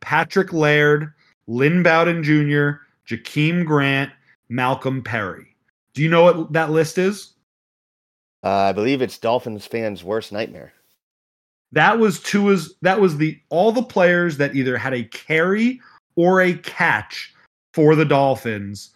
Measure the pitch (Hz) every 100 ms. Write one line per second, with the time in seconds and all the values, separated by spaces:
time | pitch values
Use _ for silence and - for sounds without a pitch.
0 | - 151 165 196 175 165 151 147 147 151
1 | 156 - _ _ - 120 143 175 170 160
2 | 170 170 151 151 147 147 143 143 _ _
3 | - 117 - 151 151 175 165 151 139 139
4 | 139 - _ _ - 123 127 131 135 135
5 | 113 113 98 80 - _ _ _ _ -
6 | 160 170 175 175 160 156 156 156 151 -
7 | 185 208 - _ _ _ _ _ _ _
8 | _ _ _ _ 92 98 98 95 113 139
9 | 117 - 113 120 120 107 - 113 110 95
10 | 85 110 - 104 113 - - _ _ _
11 | _ _ _ _ _ _ _ 151 170 226
12 | 220 - - 202 202 196 156 - 180 196
13 | 190 147 156 156 - 160 214 233 247 202
14 | 175 175 175 143 139 139 131 123 131 127
15 | 110 - - 160 175 208 233 254 _ _
16 | _ - 175 185 180 175 - - 165 107
17 | - - - _ _ _ _ - 151 156
18 | 156 139 139 127 120 107 101 101 -